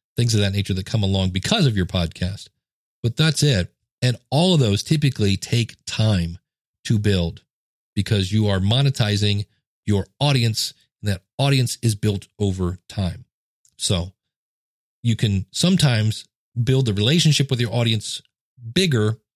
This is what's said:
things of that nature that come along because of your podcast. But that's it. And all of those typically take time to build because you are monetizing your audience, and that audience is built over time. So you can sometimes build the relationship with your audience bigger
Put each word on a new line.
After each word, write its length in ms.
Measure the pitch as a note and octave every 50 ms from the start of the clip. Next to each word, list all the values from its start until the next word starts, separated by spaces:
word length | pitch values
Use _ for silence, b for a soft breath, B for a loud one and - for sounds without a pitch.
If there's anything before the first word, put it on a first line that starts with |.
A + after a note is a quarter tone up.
| _ _ -
things 180 | - A#2+ A#2 A2
of 60 | G#2
that 120 | G2+ G2 G2
nature 220 | G2+ G2+ - G2
that 120 | F#2 F#2+
come 180 | - - A2 G2+
along 260 | F#2+ G2 F#2+ F#2+ F#2
because 360 | F2+ F#2+ - - G#3+ A#3 E3+
of 100 | C3 G#2+
your 100 | G2 F2+
podcast. 640 | - - F#2 E2+ D#2 - - F2+ F2+ G2+ - - - _ _ _ _ _ _ _ _ _ _ -
But 140 | A#2 -
that's 260 | - D#3 D#3+ - - D3
it. 280 | D3 B2 F#2 F2 - _ _ _ _ _ - -
And 140 | B2+ B2 - _ -
all 240 | - D3 F3 F#3+ F3+
of 60 | D3+
those 220 | B2+ G#2+ G2+ G#2 -
typically 540 | - D#3 D3+ D3 C3+ - - G#2+ G2 G2
take 400 | - - - - A#2+ A#2 - - _ -
time 520 | - - - A2 A2 G#2 F2+ E2+ E2 E2+ - _ _ _ _ _ _ _ _ -
to 120 | - A#2+ G#2
build 460 | G#2 G#2 G2 F2+ E2+ E2 - - _ _ _ _ _ _ _ _ _ _ -
because 380 | G#2 F#2+ - A2+ G2+ F#2+ F#2 G#2
you 160 | A2 G#2+ G#2
are 100 | G2 F#2+
monetizing 880 | F#2 G2+ A#2 C3 C#3+ C#3 C3 - A#2 G#2 G#2 G2+ G#2 G#2 G2+ G2+ G2+ _ _ _ _ _ _ _ -
your 220 | - G#2 G2 F#2 _ _ -
audience, 560 | C#3 D3 C#3 B2+ A#2 A2+ A2 - - - - b b b b -
and 120 | - G#2 G2
that 100 | F2+ _ _ _ -
audience 400 | C3+ C#3 C#3 C3 B2 A2+ - - -
is 120 | A#2 G#2
built 320 | G2 - G#2+ G2+ G2 - _ _ -
over 420 | G#2 G2 F#2 F#2+ F#2 F2 F#2 - _ -
time. 380 | - G#2+ F#2+ F2 E2+ - - _ _ _ _ _ _ _ _ _ _
So 360 | - - - G#2 F2 F2+ F#2+ - _ _ _ _ _ _ _ _ _ _ _ _ _ _ _ _ _ -
you 120 | A#2 A2
can 320 | - A#2+ G#2+ G2 F#2+ F#2 _ -
sometimes 720 | - - F3+ G3 - D3+ C3+ B2 A2 G#2+ G#2+ G#2 - - _ _ _ _ _ - A#2+
build 260 | A#2 A#2+ C3 C3 C3
the 80 | A2+ G2
relationship 560 | G2+ G#2 A#2+ D#3+ F3 D#3+ D#3+ C#3+ - C#3 -
with 100 | C3 A2+
your 120 | A#2+ G#2 -
audience 500 | A#2+ A#2 A#2 A2 G#2+ - - - - - _ _ _ _ _ _ - A#2+ A2+ A#2
bigger 460 | F3+ F#3+ E3+ C3+ A2 G#2+ G#2+ A2 - _ _ _